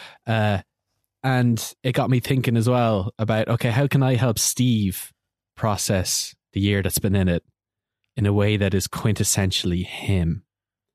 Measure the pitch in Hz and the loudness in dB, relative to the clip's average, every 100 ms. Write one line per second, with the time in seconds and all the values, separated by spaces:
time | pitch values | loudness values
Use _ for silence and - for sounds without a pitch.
0 | - - - 110 107 98 - _ _ _ | -20 -14 -4 0 2 0 -4 _ _ _
1 | _ _ 135 127 123 113 - - 131 123 | _ _ -2 2 2 0 -4 -6 -2 0
2 | 123 127 - 135 123 117 113 123 117 107 | 2 0 0 0 2 2 2 2 2 2
3 | 92 - 110 110 - 117 123 113 143 139 | -2 -4 -2 0 0 0 0 0 0 2
4 | 131 127 127 110 - - 123 113 98 - | 2 2 0 0 -2 0 2 2 0 -4
5 | - _ _ _ _ - 113 98 - 98 | -10 _ _ _ _ -6 -4 -2 0 -2
6 | 92 - - - _ - 101 101 92 - | -2 -4 -6 -12 _ -2 0 0 0 -2
7 | 104 98 92 85 - _ _ _ _ _ | 0 2 2 0 -4 _ _ _ _ _
8 | _ - 101 101 104 107 98 95 - - | _ -4 0 2 2 2 2 0 -2 -2
9 | 117 104 104 - 95 - - 87 92 - | -2 0 0 0 0 0 -2 -2 -4 -6
10 | - 98 82 80 - _ _ _ _ | -2 0 0 -2 -8 _ _ _ _